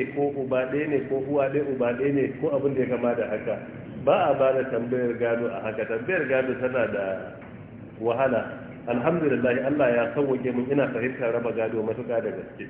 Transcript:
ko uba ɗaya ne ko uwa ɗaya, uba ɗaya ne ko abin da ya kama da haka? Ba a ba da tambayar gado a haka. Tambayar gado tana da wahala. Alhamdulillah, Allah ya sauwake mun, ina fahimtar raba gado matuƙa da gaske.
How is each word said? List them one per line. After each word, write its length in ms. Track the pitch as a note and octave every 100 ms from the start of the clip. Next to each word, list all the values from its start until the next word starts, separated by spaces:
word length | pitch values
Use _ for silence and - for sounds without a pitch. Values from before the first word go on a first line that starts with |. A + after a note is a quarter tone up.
| B2
ko 180 | C#3 C#3+
uba 340 | C#3 B2 B2+ B2+
ɗaya 200 | C#3+ D3+
ne 100 | C#3
ko 140 | B2 C3+
uwa 300 | C3+ C#3+ C3+
ɗaya, 160 | C#3+ C#3+
uba 240 | B2 A#2+
ɗaya 200 | A#2+ C#3
ne 80 | C#3+ B2+ -
ko 140 | D#3
abin 240 | C#3 C3+
da 60 | C3
ya 60 | A#2+
kama 240 | A#2+ A#2+
da 140 | A#2 G#2
haka? 280 | G#2+ - G2+ - - - -
Ba 320 | B2+ F#3+ E3+
a 40 |
ba 180 | C3+ C3+
da 100 | C3 B2+
tambayar 480 | A#2 A#2+ B2+ B2 A2
gado 280 | A#2+ A#2 A#2+
a 120 | G2
haka. 240 | G#2+ A2
Tambayar 380 | G#2+ A2+ B2 F#3 C3
gado 280 | C3 C3
tana 320 | A#2+ B2+ B2+ G#2+
da 180 | G2+ G2 F#2+ - - - - - - - -
wahala. 640 | A2+ A#2 C3+ A2+ - - - -
Alhamdulillah, 840 | - A#2+ C#3+ E3+ D3+ A#2+ B2 B2
Allah 260 | C3 D3 C3
ya 140 | A#2+ A#2
sauwake 420 | D3 C#3 B2 B2
mun, 160 | B2 B2+
ina 220 | C#3+ B2
fahimtar 400 | A#2+ B2 - A#2+
raba 200 | A#2 A#2+
gado 240 | A2 A2 A2+ G#2+
matuƙa 320 | A2 A#2+ A#2
da 120 | G#2+
gaske. 320 | F#2 - - -